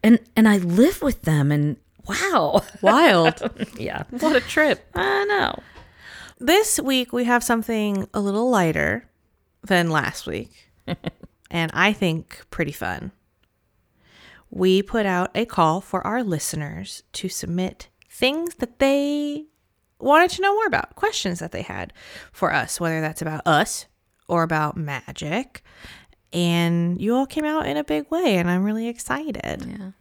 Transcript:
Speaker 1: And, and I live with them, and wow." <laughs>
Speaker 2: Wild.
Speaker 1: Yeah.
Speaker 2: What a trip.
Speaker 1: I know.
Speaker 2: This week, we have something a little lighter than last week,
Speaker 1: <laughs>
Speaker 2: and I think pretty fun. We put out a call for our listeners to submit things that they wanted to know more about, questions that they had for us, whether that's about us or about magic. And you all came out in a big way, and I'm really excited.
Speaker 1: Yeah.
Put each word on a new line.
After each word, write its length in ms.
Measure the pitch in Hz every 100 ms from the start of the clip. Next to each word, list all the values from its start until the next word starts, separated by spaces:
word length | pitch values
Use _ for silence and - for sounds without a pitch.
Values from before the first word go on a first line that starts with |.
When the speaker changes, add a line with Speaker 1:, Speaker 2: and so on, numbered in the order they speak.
Speaker 1:
And, 160 | 220 233 - -
and 120 | 220
I 100 | 202
live 440 | 175 175 294 392
with 220 | 285 -
them, 280 | - 151 143
and 260 | 147 147 - _ _ -
wow." 580 | 202 381 302 175 - -
<laughs> 100 | -
Speaker 2:
Wild. 600 | - 240 320 180 165 - 226 - - -
Speaker 1:
Yeah. 260 | 113 - -
Speaker 2:
What 260 | 247 311 269
a 60 |
trip. 440 | - - 294 - - -
Speaker 1:
I 300 | 392 403 403
know. 340 | 403 - - - - - _ - - - _
Speaker 2:
This 400 | 247 370 427 -
week, 320 | 269 262 240
we 120 | 240 240
have 180 | 240
something 640 | 240 226 220 226 208 196 -
a 60 | 214
little 280 | 202 202 247
lighter 560 | 226 170 160 80 233 - _ _ _ _ _
than 300 | - 185 170
last 340 | 156 - - -
week, 440 | 95 233 _ _ _ - 170
Speaker 1:
<laughs> 480 | - _ - _ _
Speaker 2:
and 180 | 170 165
I 180 | - 190
think 540 | 214 180 160 - - -
pretty 220 | - 147
fun. 400 | 143 92 90 - _ _ _ _ _ _ _ _ _ _ _ - - _
We 320 | 185 185 190
put 240 | 196 233 202
out 260 | 180 185 -
a 100 | 233
call 360 | - 160 170
for 240 | - 185 185
our 160 | 233
listeners 800 | 220 160 - 160 147 165 196 - _
to 140 | - 180
submit 640 | - 170 175 185 - - _ _
things 460 | - 254 302 339 -
that 240 | 240 _
they 680 | 269 277 285 294 294 294 302 _ _ _ _ _
wanted 320 | 262 302 349
to 100 | 359
know 120 | 392 415
more 100 | 427
about, 300 | 226 - -
questions 440 | 415 - 190 175
that 120 | 165
they 100 | 90
had 300 | - 95 90 - - - -
for 220 | - 190
us, 260 | 147 120 -
whether 220 | 170 160
that's 200 | 156 156
about 240 | - 151 170
us 400 | 151 - - - _ _ _ -
or 140 | 170
about 340 | 165 156 151 -
magic. 840 | 151 135 - - 151 196 269 - _ - - - _ _ _
And 680 | 175 175 170 170 170 170 180
you 120 | 202 247
all 100 | 269
came 180 | - 302
out 220 | 311 277
in 80 | 294
a 80 |
big 260 | 294 302 285
way, 280 | 330 349 185
and 120 | 175
I'm 140 | 180
really 240 | 202 220 233
excited. 800 | 233 - 262 311 214 - - -
Speaker 1:
Yeah. 240 | 208 190 -